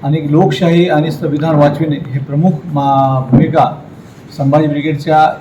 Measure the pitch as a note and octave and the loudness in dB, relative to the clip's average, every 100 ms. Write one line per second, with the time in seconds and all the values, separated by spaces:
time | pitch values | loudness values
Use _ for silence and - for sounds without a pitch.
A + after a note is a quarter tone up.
0 | C#3+ D#3 C#3+ D3+ F#3+ - E3+ E3+ F3 D3+ | -2 -2 0 2 2 0 2 2 2 0
1 | D#3+ - D#3+ C#3+ D#3+ D3+ D3 - D#3 C#3+ | 0 -4 -4 -2 0 2 2 2 -4 -4
2 | - C3 C3+ C#3+ F3+ E3 - D3 C#3 C#3 | -6 -8 -4 0 0 0 -4 -4 0 2
3 | C3+ C3+ B2+ - D#3 D#3+ D3 - - - | 2 0 2 2 4 2 0 -2 -16 -20
4 | - - - - C#3 D3 D#3 C#3+ D3 C#3+ | -20 -20 -20 -4 0 2 0 -2 -4 -4
5 | E3 D#3 A2 - | 0 2 2 0